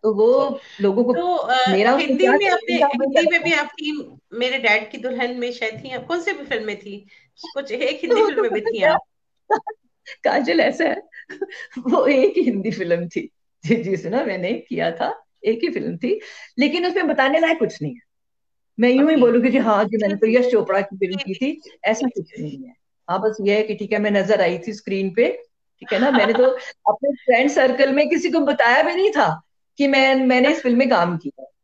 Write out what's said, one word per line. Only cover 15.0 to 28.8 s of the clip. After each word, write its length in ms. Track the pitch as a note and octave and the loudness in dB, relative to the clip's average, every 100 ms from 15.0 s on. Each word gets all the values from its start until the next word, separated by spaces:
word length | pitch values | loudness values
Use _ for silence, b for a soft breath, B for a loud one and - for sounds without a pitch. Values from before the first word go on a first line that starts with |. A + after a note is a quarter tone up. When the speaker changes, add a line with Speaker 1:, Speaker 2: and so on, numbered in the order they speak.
| - A#4 _ _ | -6 -6 _ _
Speaker 1:
एक 160 | - A3+ | -4 -2
ही 80 | E4+ | -2
film 260 | G3+ E3+ E3+ | -4 -6 -6
थी, 240 | B3+ G#4+ B B B - | -4 -4 B B B -2
लेकिन 280 | C#4+ F4 F4+ | 0 0 -2
उसमें 220 | F4+ D#4+ | -2 0
बताने 320 | C#4+ C4+ D#4+ | 2 2 2
लायक 180 | E4 D#4+ | 2 0
कुछ 240 | G3+ - | -2 -4
नहीं 120 | D3+ | -10
है। 60 | - _ _ _ _ _ _ _ - | -10 _ _ _ _ _ _ _ 0
मैं 80 | A#3+ | 2
यूं 100 | C4 | 4
ही 60 | |
Speaker 2:
ओके। 120 | D4 D#4 | 4 4
Speaker 1:
बोलूं 260 | A#3+ A#3 | 4 4
कि 80 | B3 | 2
जी 80 | B3 | 2
हाँ 260 | A3+ G#3 | 2 2
जी, 40 | G#3+ | 2
Speaker 2:
जी, 140 | A3 | 0
Speaker 1:
मैंने 120 | G#3 | -2
तो 120 | G3+ A3 | 0 2
Speaker 2:
जी। 100 | A#3+ | 2
Speaker 1:
यश 160 | B3 | 4
चोपड़ा 280 | A#3 - G3 | 2 2 -2
की 160 | G3 F#3+ | -2 -4
फिल्म 200 | F#3+ F#3+ | -4 -4
Speaker 2:
जी, 80 | |
Speaker 1:
की 100 | F#3+ | -8
Speaker 2:
जी, 120 | F#3+ C4 | -4 -4
Speaker 1:
थी, 100 | D#4+ | -6
Speaker 2:
जी, 220 | - _ | -16 _
Speaker 1:
ऐसा 220 | G3+ A3 C4 | -4 -2 -2
Speaker 2:
जी, 40 | |
Speaker 1:
कुछ 200 | G3+ D#3+ | -6 -10
Speaker 2:
जी। 120 | - | -12
Speaker 1:
नहीं 260 | D3 C4+ B3+ | -12 -12 -18
है। 60 | _ _ _ - | _ _ _ -6
हाँ, 100 | F#3+ | -2
बस 160 | A3 G#3+ | -2 -2
ये 160 | G3+ G#3 | 0 0
है 60 | |
कि 120 | G#3+ | -2
ठीक 180 | G3+ G3+ | -6 -4
है, 60 | G#3 | -2
मैं 120 | G#3 | 0
नजर 300 | G3+ F#3 G3+ | 0 2 2
आई 180 | F3 F3 | 2 -2
थी 140 | A3 | -8
screen 420 | G#3 - G3 F#3+ | -12 -6 -4 -2
पे, 280 | F3+ D4 B4 - _ _ _ | 0 0 0 -14 _ _ _
ठीक 120 | - | -4
है 60 | G#3 | 0
ना? 120 | C4 | 2
मैंने 220 | C4 G#3 | 4 2
तो 120 | A3+ | 4
Speaker 2:
<laughs> 480 | B3+ B3+ - - - | 2 2 -10 -4 -2
Speaker 1:
अपने 220 | G#3+ C#4 | 0 -2
friend 360 | C4 - A#3 C#4 | -2 2 2 4
circle 420 | C#4 C4 B3 C4+ | 4 2 4 2
में 160 | C4+ D4+ | 4 2
किसी 220 | E4 E4+ | 0 0
को 100 | D#4+ | 0
बताया 420 | C#4+ - A#3+ B3+ | 0 2 4 4